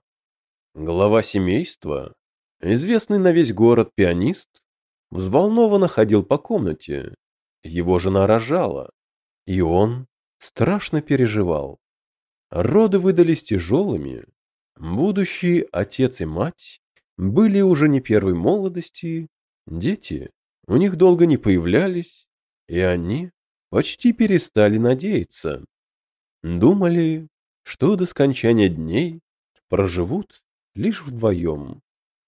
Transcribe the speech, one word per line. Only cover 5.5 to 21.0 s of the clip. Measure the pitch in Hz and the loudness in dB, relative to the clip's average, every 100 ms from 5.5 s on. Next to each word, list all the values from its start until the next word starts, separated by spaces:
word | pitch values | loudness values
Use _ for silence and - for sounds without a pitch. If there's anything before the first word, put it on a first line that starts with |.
| 226 226 202 175 | 2 2 2 2
ходил | - 110 104 | 2 2 2
по | - 143 | 2 -4
комнате. | - 233 98 78 - 71 - - _ _ _ _ | -2 -4 -4 -6 -8 -10 -10 -18 _ _ _ _
Его | 80 82 85 90 | -8 -4 0 2
жена | 90 95 98 | 2 2 4
рожала, | 113 113 170 123 69 - _ _ _ _ _ - | 2 0 -2 -2 -6 -12 _ _ _ _ _ -4
и | 92 | 0
он | 82 87 110 123 131 _ _ _ | 2 2 2 -2 -12 _ _ _
страшно | - - 120 202 - 156 | -18 -4 -2 -2 -4 -6
переживал. | 151 139 120 107 90 78 69 - _ _ _ _ _ _ _ | -2 0 0 0 0 -2 -6 -14 _ _ _ _ _ _ _
Роды | - 90 180 220 196 | -4 2 2 4 2
выдались | 185 175 165 156 | 2 4 2 0
тяжелыми. | - 98 82 135 202 98 69 60 - _ _ _ _ - | -2 -4 0 -2 0 -4 -8 -12 -18 _ _ _ _ -14
Будущие | 80 95 185 196 185 - 175 175 - | -6 -2 0 0 -4 -2 0 0 0
отец | 87 101 - 127 - | -4 -6 -2 -2 -2
и | 82 | -6
мать | 80 143 - - - _ _ _ - | -4 -6 -8 -20 -20 _ _ _ -6
были | 95 127 220 196 | -2 2 2 4
уже | 190 156 151 | 2 4 2
не | 139 | 2
первой | 127 107 95 | 2 0 2
молодости, | 87 98 202 190 175 - - 165 165 160 _ _ _ - | 0 0 0 -4 -8 -12 -12 -8 -8 -10 _ _ _ -14
дети | 82 110 - - 73 - - _ _ - | -6 -6 -6 -8 -12 -12 -20 _ _ -2
у | 113 | 0
них | 196 | 0
долго | 170 | 4